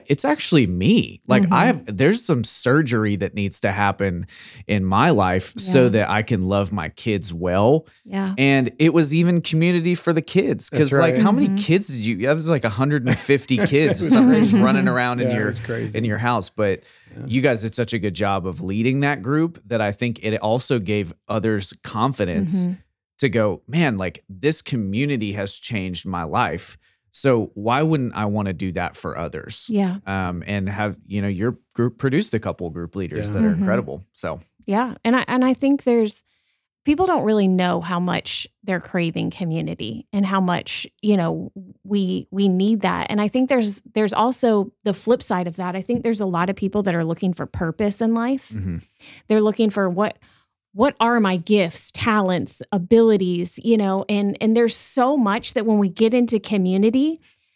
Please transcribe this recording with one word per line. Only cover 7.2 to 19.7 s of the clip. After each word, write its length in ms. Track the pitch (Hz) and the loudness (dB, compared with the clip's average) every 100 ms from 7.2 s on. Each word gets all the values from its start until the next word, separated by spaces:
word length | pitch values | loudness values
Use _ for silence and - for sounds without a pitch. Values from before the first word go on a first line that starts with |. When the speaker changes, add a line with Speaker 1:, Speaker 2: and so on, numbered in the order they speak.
| 82 | -4
Speaker 1:
well. 500 | 85 90 92 113 160 - _ | -4 0 4 4 4 0 _
Speaker 2:
Yeah. 280 | - 190 185 190 | -10 -6 -4 0
Speaker 1:
And 320 | 139 135 123 - | 2 4 2 2
it 160 | 160 | 2
was 180 | 165 147 | 4 2
even 280 | 160 175 175 | 2 2 2
community 560 | - 160 170 175 170 170 | 0 2 2 2 0 0
for 160 | - | 0
the 100 | 160 | -2
kids. 480 | 156 185 269 - - | 0 0 0 0 -2
Speaker 3:
That's 200 | 139 143 | 0 2
Speaker 1:
'Cause, 20 | |
like, 220 | 139 131 | 4 4
Speaker 3:
right. 80 | 127 | 4
Speaker 1:
how 80 | 202 | 4
many 160 | - - | 4 2
Speaker 2:
Mm-hmm. 80 | 98 | 0
Speaker 1:
kids 320 | 104 180 196 | 2 2 0
did 80 | 127 | -4
you, 180 | 107 98 127 | -4 -2 0
that 80 | |
was 160 | 156 160 | 0 0
like 140 | 151 | 0
a 40 | 113 | 0
hundred 380 | 101 135 147 123 | 0 0 0 2
and 100 | 117 | 0
fifty 380 | - 139 - 127 | 2 2 2 2
Speaker 3:
<laughs> 160 | 202 | 4
Speaker 1:
kids 260 | 139 156 - | 4 4 2
Speaker 3:
It 40 | |
was 80 | 165 | 4
Speaker 1:
sometimes 380 | 233 254 226 214 | 6 8 6 6
Speaker 3:
crazy. 100 | 208 | 6
Speaker 1:
running 240 | 208 190 - | 4 4 2
around 360 | 123 123 123 | 2 0 0
in 60 | 120 | 0
Speaker 3:
Yeah, 40 | |
it 60 | 123 | 0
Speaker 1:
your, 80 | 104 | -2
Speaker 3:
was 140 | - | -4
crazy. 360 | - 117 110 110 | -6 -6 -4 -4
Speaker 1:
in 80 | |
your 140 | 113 104 | -2 -2
house. 320 | 120 117 - | 0 0 -2
But 340 | - 104 92 - - _ - | -2 -2 -2 -6 -20 _ -14
Speaker 3:
Yeah. 80 | 139 | -4
Speaker 1:
you 140 | 127 | 0
guys 220 | 135 117 | 2 0
did 120 | 110 | -2
such 200 | - 117 | -4 -4
a 40 | 117 | -2
good 140 | 101 | -4
job 340 | 87 101 98 90 | -2 -2 -2 -4
of 140 | 78 | -6
leading 400 | 92 101 120 135 | -4 -2 0 0
that 220 | 143 135 | 0 -2
group 360 | 107 151 165 - | -2 -2 -2 -4
that 160 | 104 | -6